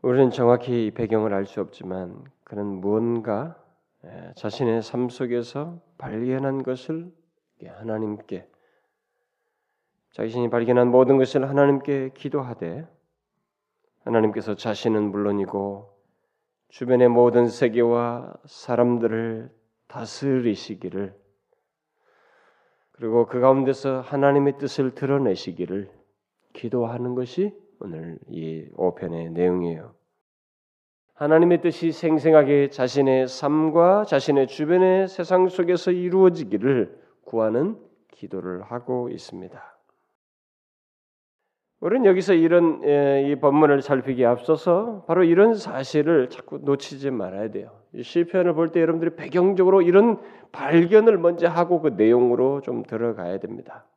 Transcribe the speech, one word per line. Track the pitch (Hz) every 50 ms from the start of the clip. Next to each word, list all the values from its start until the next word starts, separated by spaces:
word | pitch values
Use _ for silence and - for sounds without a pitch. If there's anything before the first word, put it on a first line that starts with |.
우리는 | - 127 123 131 135 127
정확히 | - - 123 120 123 120 120 127 123 120 113
이 | 107
배경을 | 107 - 117 101 110 110 107 110 101
알 | 98 101
수 | 101 - 107
없지만 | 95 - - - - 92 92 92 92 87 - - - - _ _ _
그는 | _ 110 101 101
무언가, | 101 98 92 92 101 104 110 117 117 120 117 107 117 104 101 139 170 160 _ _ _ _ _ _ _ _ _ -
에, | - - 90 90 90 -
자신의 | - - 107 - - 135 117 113 117
삶 | 107 - - 123 127 120
속에서 | 120 - 135 120 120 120 120 120 - 139 147 170 170 170 _ _ _
발견한 | _ 139 131 107 110 120 127 131 131 135 139 131 135 131
것을 | 127 131 127 - - 160 165 170 180 _ _ _ _ _ _ _ _ _ _ -
하나님께, | - - - 110 113 110 107 110 107 104 104 - _ 101 87 - _ _ _ _ _ _ _ _ _ _ _ _ _ _ _ _ _ _ _ _ _ _ _ _ _ _ _ _ _ _ _ _ _
자신이 | _ - 110 113 113 123 120 120
발견한 | 117 120 113 110 123 123 123 123
모든 | 120 127 127 123 139
것을 | 135 131 123 - 143 131 139
하나님께 | 139 139 143 143 139 135 135 - 139 139 131 131 _
기도하되 | - - 139 - 147 131 123 117 - 87 82 85 127 165 165 _ _ _ _ _ _ _ _ _ _ _ _ _ _ _ _ _ _ _ _ _ _ _
하나님께서 | 123 117 113 110 107 104 113 - 110 104
자신은 | - - 117 104 - - 120 110 107 104 104
물론이고 | 98 104 104 101 101 101 98 95 - 101 98 101 98 98 107 - _ _ _ _ _ _ _ _ _ _ _ _ _ _ _ _
주변의 | _ - 127 120 127 123 123 123
모든 | 120 120 123 123 113 120 120
세계와 | 117 110 - 139 120 107 120 120 117 120 120 120 120 120 120 - - - - _
사람들을 | 151 - - - - 120 120 120 123 123 117 113 110 110 113 113 113 113 110 117 127 _ _ _ _ _ _ _
다스리시기를, | _ - - 113 - - - 139 139 131 131 120 117 104 95 - - 107 90 - 90 90 95 101 95 98 _ _ _ _ _ _ _ _ _ _ _ _ _ _ _ _ _ _ _ _ _ _ _ _ _ _ _ _ _ _ _ _ _ _ _ _ _
그리고 | 117 110 113 120 117
그 | - - 123
가운데서 | 123 131 135 135 135 131 135 - - 135 131 131
하나님의 | 127 - 143 139 139 143 139 143 139 143 135
뜻을 | - 143 131 - - 135 127 123
드러내시기를 | - 147 131 139 139 139 110 92 90 - 95 85 85 87 82 92 101 101 - _ _ _ _ _ _ _ _ _ _ _ _
기도하는 | _ - - 113 131 123 117 113 120 123 123 123 123
것이 | 123 127 123 - - 196 208 196 - _ _ _ _
오늘 | - 95 82 80 - 170 82 - -
이 | - 85 85 80 80 80 80 78 - -
오 | - 92 90 87
편의 | - 95 85 82 82 82 85
내용이에요. | 82 87 90 90 90 90 87 85 82 80 85 - _ _ _ _ _ _ _ _ _ _ _ _ _ _ _ _ _ _ _ _ _ _ _ _ _
하나님의 | _ 147 147 156 160 170 175 175 170
뜻이 | 175 170 160 - 170 165 151
생생하게 | - - 160 156 151 131 160 156 151 143 135 147 143 139 139
자신의 | 139 - 127 123 120 143 139 135 131 131 131 127
삶과 | 127 - - 143 151 156 156 160 151 170 170 180 190 208 214
자신의 | 208 156 139 135 - 143 139 135
주변의 | 127 - - 151 151 175 180 185 185 185 190 196
세상 | 185 - - 175 160 185 185 185
속에서 | 185 180 190 180 170 180 175 - 190
이루어지기를 | 180 180 180 180 175 190 190 185 175 165 143 98 101 101 101 131 139 123 98 - - - _ _ _ _ _
구하는 | - - 113 110 110 110 120 151 202 226 - - _ _ _ _ _
기도를 | _ _ - 95 - 95 85 92 90 90 98
하고 | - 120 123 120 - 127 123 123 120
있습니다. | 117 101 - - - 90 92 92 - - - - _ _ _ _ _ _ _ _ _ _ _ _ _ _ _ _ _ _ _ _ _ _ _ _ _ _ _ _ _ _ _ _ _ _ _ _ _ _ _ _ _ _
우리는 | - 170 214 269 247
여기서 | 196 180 185 180 185 190
이런, | 165 165 160 170 175 175 165 147 - -
에, | 147 143 143 143 139 139 139 139 139
이 | 147
본문을 | 127 143 143 139 151 156 147 143 139
살피기에 | 131 - 143 131 120 135 131 123 127
앞서서 | 117 123 120 - - 160 156 - 180 170 190 214 233 220 190 -
바로 | - 165 180 185
이런 | 170 170 175 202 226 226
사실을 | 208 - 196 - 131 135 - - 151 143 156 170 147 127 127
자꾸 | - - - - 151 139
놓치지 | 135 139 139 139 - - 143 135 139 139
말아야 | 131 113 95 92 92 98 110 110
돼요. | 104 101 104 113 - _ _ _ -
이 | 120 120
시편을 | - - 170 170 170 - 185 175 175 160
볼 | 156 170 160
때 | - 180
여러분들이 | 165 160 165 165 165 165 165
배경적으로 | - - - - 180 180 190 196 180 185 185 190 196
이런 | 175 175 175 196 214 240 220 - - - - - - _
발견을 | - - - - 160 170 170 170 208 214 214 233 214
먼저 | 180 165 175 175 170 165
하고 | 170 165 170 175 170 175 160
그 | 156 147
내용으로 | 113 90 107 113 120 123 123 123 120 120 127 131 139 143
좀 | 139 - 127 113 110
들어가야 | - 113 110 117 120 107 87 87 87 92 98
됩니다. | 98 92 - - - - - - _ _ _